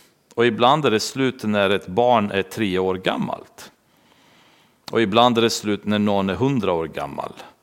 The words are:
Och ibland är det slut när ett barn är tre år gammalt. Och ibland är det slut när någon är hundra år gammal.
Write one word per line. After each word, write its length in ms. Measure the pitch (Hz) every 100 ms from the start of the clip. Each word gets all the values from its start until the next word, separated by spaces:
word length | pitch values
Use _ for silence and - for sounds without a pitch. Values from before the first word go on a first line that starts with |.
| _ _ _ -
Och 100 | 120
ibland 380 | 107 120 151
är 60 | 139
det 100 | 107
slut 440 | - 131 131 -
när 260 | 110 104 98
ett 160 | 98 -
barn 440 | 92 123 120 104
är 120 | 95
tre 360 | 92 - 107 90
år 160 | 92
gammalt. 800 | 92 92 110 - - - - - _ _ _ _ _ _ _ _ _ _ _ -
Och 120 | 113
ibland 360 | 113 107 123 117
är 40 |
det 80 | 113
slut 340 | - 104 101
när 140 | 104 104
någon 320 | 104 101 98
är 40 |
hundra 380 | 90 131 139 98
år 140 | 87 80
gammal. 460 | 69 71 71 - - - _